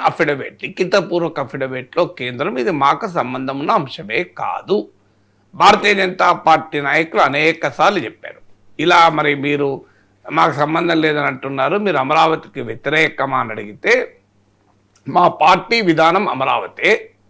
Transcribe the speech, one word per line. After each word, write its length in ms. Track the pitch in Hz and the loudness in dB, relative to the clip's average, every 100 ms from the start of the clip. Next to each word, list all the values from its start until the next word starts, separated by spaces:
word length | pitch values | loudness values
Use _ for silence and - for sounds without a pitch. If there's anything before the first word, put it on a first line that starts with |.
అఫిడవిట్, 600 | 165 - 147 139 - - | 0 0 -2 -2 -6 -12
లిఖితపూర్వక 760 | 135 - 180 202 190 175 165 160 | -8 -4 0 0 0 -2 -2 -4
అఫిడవిట్‌లో 640 | 135 139 131 131 123 170 170 | -8 -6 -6 -8 -6 -2 -2
కేంద్రం, 520 | - 127 123 165 254 | -4 -8 -6 -4 -2
"ఇది 140 | 220 | -2
మాకు 360 | 147 139 156 220 | 0 0 0 -4
సంబంధం 520 | 170 123 131 131 135 | -4 -4 -6 -8 -6
ఉన్న 120 | 170 | -2
అంశమే 520 | 220 135 - 104 117 | -2 -2 -10 -6 -6
కాదు." 640 | 180 - 101 90 - 208 - _ _ _ _ _ _ - | -6 -8 -8 -6 -4 -4 -4 _ _ _ _ _ _ 4
భారతీయ 380 | 185 208 202 | 4 6 2
జనతా 380 | 196 190 185 180 | 0 0 0 0
పార్టీ 500 | 160 - 156 - 147 | 2 4 2 0 -6
నాయకులు 400 | 143 151 160 214 | -2 -2 0 2
అనేక 480 | 143 143 156 160 151 | 2 2 0 0 -4
సార్లు 300 | - 175 196 | 0 2 2
చెప్పారు, 360 | 110 - - - - - - - | -4 -10 -20 -20 -20 -20 -16 -4
"ఇలా 300 | 165 170 165 | 2 6 6
మరి 260 | 156 147 143 | 4 0 0
మీరు 460 | 143 143 139 135 - _ _ _ - | -2 0 -2 -4 -12 _ _ _ -4
మాకు 240 | 156 165 139 | 0 2 2
సంబంధం 460 | 151 165 170 165 | 0 0 0 2
లేదని 240 | 156 147 139 | 2 0 -2
అంటున్నారు, 520 | 131 139 135 135 202 | -4 -6 -2 -2 0
మీరు 200 | 202 147 | 0 0
అమరావతికి 640 | 131 156 160 160 - 139 | 2 2 2 0 -6 -10
వ్యతిరేకమా?" 800 | 117 113 139 156 156 - 135 131 | -10 -8 -2 0 0 -2 -4 -2
అని 120 | 117 | -4
అడిగితే, 680 | 110 104 - 196 247 - - _ _ _ _ _ _ _ _ - | -8 -12 -6 0 0 -2 -12 _ _ _ _ _ _ _ _ -4
"మా 180 | 175 175 | 2 2
పార్టీ 540 | - 160 185 - 233 | 4 4 4 2 0
విధానం 480 | 185 156 160 185 170 | 2 4 4 2 0
అమరావతే, 840 | 131 135 120 92 - 160 220 - _ | -4 -2 -2 -4 -2 0 0 -4 _